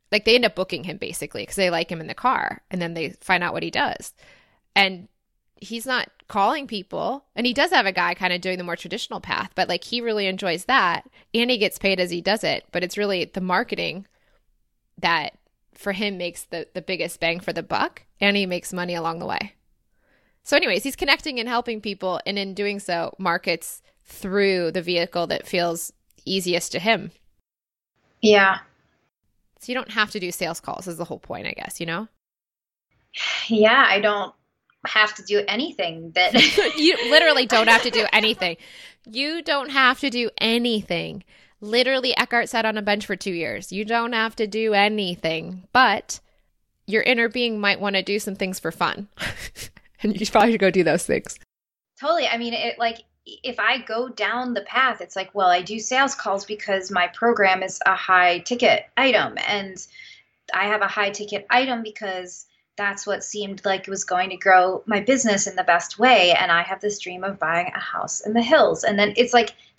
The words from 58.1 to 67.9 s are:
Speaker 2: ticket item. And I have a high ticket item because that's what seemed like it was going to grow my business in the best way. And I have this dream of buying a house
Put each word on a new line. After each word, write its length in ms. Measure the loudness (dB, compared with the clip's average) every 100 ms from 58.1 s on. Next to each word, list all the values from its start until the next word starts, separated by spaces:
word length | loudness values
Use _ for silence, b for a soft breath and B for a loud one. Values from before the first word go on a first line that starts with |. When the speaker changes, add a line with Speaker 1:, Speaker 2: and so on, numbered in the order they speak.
| 6 6 4
Speaker 2:
ticket 440 | -2 2 4 4 2 2
item. 400 | 4 4 2 -2 -4
And 360 | -4 -6 -12 -18 B B B B _ -6
I 140 | -2 0
have 160 | 0
a 40 | 0
high 220 | 0 -2
ticket 360 | -2 -6 -8 2
item 340 | 2 2 -2
because 640 | -6 -10 -8 -8 -10 -16 -20 _ _ -6
that's 300 | -4 -4 -6
what 180 | -6
seemed 400 | -6 -8 -8 -6
like 240 | -2 -2 -4
it 20 |
was 140 | -8
going 240 | -2 -2 -2
to 60 | 0
grow 460 | 6 8 6 2
my 160 | -2 0
business 460 | 2 2 4 2 0
in 100 | -2
the 80 |
best 340 | 2 2 2 2
way. 340 | 6 8 8 6
And 140 | 4
I 100 | 2
have 200 | 2 -4
this 160 | -4 -6
dream 260 | -8 -8
of 140 | -8 -4
buying 340 | -2 0 -2
a 60 | -6
house 400 | -8